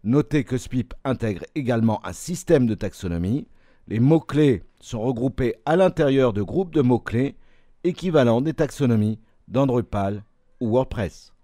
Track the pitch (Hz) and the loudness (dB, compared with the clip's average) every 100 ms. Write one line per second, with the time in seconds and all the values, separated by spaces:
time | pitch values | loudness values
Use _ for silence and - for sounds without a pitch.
0 | 104 135 - 151 120 127 - 131 113 - | 2 0 2 -2 -2 -6 -4 -6 -6 -8
1 | 139 123 113 90 - - 123 117 117 127 | -6 -4 -4 -6 -8 -6 -2 2 2 0
2 | 92 - - 180 - 156 123 104 101 - | -6 -12 -10 -10 2 2 4 -2 -6 -8
3 | 95 85 90 131 - - _ _ - 107 | -6 -2 -2 -2 -6 -20 _ _ -8 2
4 | 127 160 - 139 147 101 - _ - 117 | 4 4 2 2 2 2 -4 _ -12 -6
5 | 117 117 131 - 123 - - 165 185 - | -4 -2 -4 -2 -4 -4 -2 2 2 2
6 | 147 135 127 101 98 165 185 156 123 120 | 2 4 2 0 -4 -4 -2 2 4 2
7 | - 113 139 - - _ _ _ 175 - | 0 -2 -2 -6 -20 _ _ _ -6 -4
8 | 185 156 123 117 147 151 151 - 139 113 | 0 2 4 2 0 -2 -4 0 0 2
9 | 107 110 _ _ - 104 139 123 - 104 | 0 -4 _ _ -6 0 0 0 -2 -4
10 | 98 104 101 _ _ _ 117 120 131 - | -4 -6 -12 _ _ _ -2 0 0 -4
11 | 92 - - _ | -6 -8 -20 _